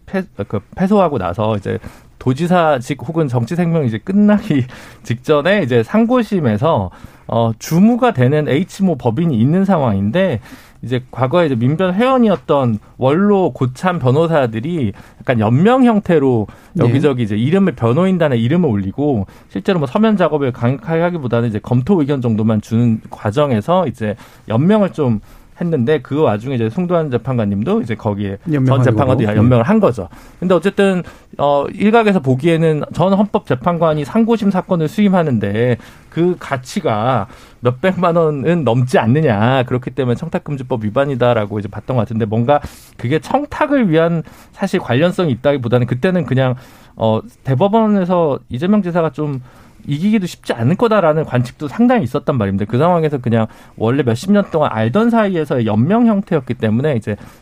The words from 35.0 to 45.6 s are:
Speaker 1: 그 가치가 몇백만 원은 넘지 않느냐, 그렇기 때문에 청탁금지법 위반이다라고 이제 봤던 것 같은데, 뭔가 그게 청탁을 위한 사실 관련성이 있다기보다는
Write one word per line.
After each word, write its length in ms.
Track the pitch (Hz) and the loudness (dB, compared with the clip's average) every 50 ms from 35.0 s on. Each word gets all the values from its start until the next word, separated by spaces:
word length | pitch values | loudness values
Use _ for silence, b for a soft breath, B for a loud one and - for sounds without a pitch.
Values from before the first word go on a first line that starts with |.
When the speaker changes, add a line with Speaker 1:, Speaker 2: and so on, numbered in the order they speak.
| 208 196 185 185 165 151 123 107 107 101 101 110 120 127 120 - B B B B B B | 2 2 2 2 0 0 0 -2 -2 -2 -2 0 0 0 0 -2 B B B B B B
Speaker 1:
그 280 | - 135 170 180 175 - | -4 -2 0 0 -2 -4
가치가 880 | - - 139 131 127 - - 208 - 139 113 104 110 127 135 110 95 B B B B B B B | -6 -8 -8 -8 -8 -8 -8 -4 -2 -2 -2 0 0 0 0 -2 -4 B B B B B B B
몇백만 560 | - 123 123 127 - 185 190 175 180 175 165 | -4 -4 -2 0 -2 -2 0 0 0 0 2
원은 480 | 175 165 156 151 139 127 151 175 175 143 | 2 0 0 0 -2 -2 0 0 0 0
넘지 360 | 117 113 127 127 127 - 175 | 0 2 0 0 2 2 2
않느냐, 640 | 120 110 127 156 160 139 107 98 107 120 131 135 123 | 2 4 2 2 2 2 2 2 2 2 2 0 0
그렇기 280 | 127 127 123 - - | -2 -2 -4 -4 -6
때문에 240 | 123 - 131 123 120 | -6 -4 -2 -2 -2
청탁금지법 720 | 113 - 165 - 175 - - 147 135 131 127 131 113 107 | -4 -4 -6 -6 -6 -6 -6 -8 -8 -6 -6 -6 -4 -4
위반이다라고 720 | 104 101 135 139 143 139 120 123 123 120 110 104 95 104 107 | -2 0 0 0 0 0 0 2 2 2 0 -2 -4 -4 -6
이제 80 | 101 | -6
봤던 300 | 104 - 107 - - 127 | -8 -10 -12 -8 -4 -2
것 60 | 123 107 | -2 -2
같은데, 200 | - 117 110 117 | -2 -2 -4 -2
뭔가 380 | 104 107 117 120 123 147 143 B B B B B B B | -2 0 0 2 2 2 0 B B B B B B B
그게 240 | - - 120 156 156 | -8 -6 -2 -2 -2
청탁을 680 | - - - 269 294 - - - 311 269 294 277 233 185 | -4 -2 -4 -2 -2 -4 -4 -4 -2 0 2 0 2 2
위한 340 | 151 160 165 170 170 165 156 B B B B B B | 2 2 2 2 0 -4 -6 B B B B B B
사실 260 | - 202 185 - 175 | -8 -6 -4 -4 -4
관련성이 500 | - - 120 131 165 180 175 - 180 156 120 | -2 0 0 2 2 0 0 0 0 -2 -2
있다기보다는 540 | - - 143 143 139 | 0 0 -2 0 0